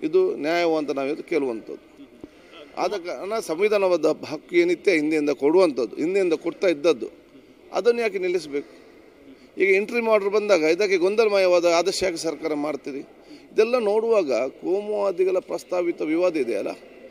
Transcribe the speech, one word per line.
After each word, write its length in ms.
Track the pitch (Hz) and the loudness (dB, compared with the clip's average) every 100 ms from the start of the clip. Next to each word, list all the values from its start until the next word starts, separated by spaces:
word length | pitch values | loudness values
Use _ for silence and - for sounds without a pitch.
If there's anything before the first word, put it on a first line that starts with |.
ಇದು 320 | 156 180 185 - | 0 2 2 -2
ನ್ಯಾಯವ 420 | 147 175 170 156 | -2 0 0 0
ಅಂತ 140 | 143 | -2
ನಾವಿವತ್ತು 320 | 139 135 160 | -4 -4 -6
ಕೇಳುವಂಥದ್ದು. 840 | - 160 135 113 - - - - - - - - - - 143 - | -4 -2 -2 -6 -10 -16 -18 -20 -20 -20 -20 -20 -20 -20 -16 -6
ಆದ 140 | 180 | -6
ಕಾರಣ 480 | 202 170 131 185 220 | -6 -10 -10 -6 -6
ಸಂವಿಧಾನಬದ್ಧ 680 | 180 156 208 208 190 175 156 | -6 -2 0 2 2 2 2
ಹಕ್ಕು 500 | 156 - 151 - 175 | 0 -6 -12 -2 0
ಏನಿತ್ತೆ 400 | 175 165 208 160 | 2 2 2 2
ಹಿಂದೆಯಿಂದ 340 | 151 156 147 | 2 0 0
ಕೊಡುವಂಥದ್ದು, 680 | 143 139 175 175 127 110 - | 0 4 4 4 2 -6 -4
ಹಿಂದೆಯಿಂದ 380 | 160 196 185 | -2 0 0
ಕೊಡ್ತಾ 340 | 156 170 - 196 | 0 -4 -2 0
ಇದ್ದದ್ದು, 400 | 147 165 131 - - - - - - - | 2 0 0 -4 -14 -20 -20 -20 -20 -8
ಅದನ್ನು 280 | - 208 240 | -2 0 2
ಯಾಕೆ 160 | 226 190 | -2 -2
ನಿಲ್ಲಿಸಬೇಕು? 680 | 180 180 151 139 - - - - - - - - - - | -2 -4 -4 -8 -8 -20 -20 -20 -20 -20 -20 -20 -14 -2
ಈಗ 80 | 190 | 2
entry 420 | 190 208 240 226 | 2 2 -2 2
order 180 | 214 196 | 2 2
ಬಂದಾಗ 320 | 214 208 180 | 0 4 4
ಇದಕ್ಕೆ 360 | 156 170 202 190 | 4 2 2 2
ಗೊಂದಲಮಯವಾದ 680 | 185 214 220 196 185 175 170 | 2 2 2 4 4 4 4
ಆದೇಶ 380 | 170 175 180 | 2 2 -2
ಯಾಕೆ 140 | 190 165 | -4 -4
ಸರ್ಕಾರ 360 | 160 147 160 | -6 -6 -6
ಮಾಡ್ತೀರಿ? 460 | 147 151 143 - 135 - - - - - | -4 -4 -6 -8 -12 -14 -20 -20 -20 -6
ಇದೆಲ್ಲ 240 | - 226 254 | 0 2 2
ನೋಡುವಾಗ 560 | 202 214 226 220 147 | 2 0 2 2 2
ಕೋಮುವಾದಿಗಳ 1080 | 113 135 - 160 190 208 208 196 175 185 185 | 0 -2 -6 -4 -2 -2 -2 -2 0 0 0
ಪ್ರಸ್ತಾವಿತ 600 | - 170 - 180 175 170 | -4 -10 -6 -4 -2 -4
ವಿವಾದ 360 | 160 160 180 156 | -2 0 0 0
ಇದೆಯಲ್ಲ, 320 | 117 110 139 180 - - - | -2 -2 -4 -10 -16 -20 -20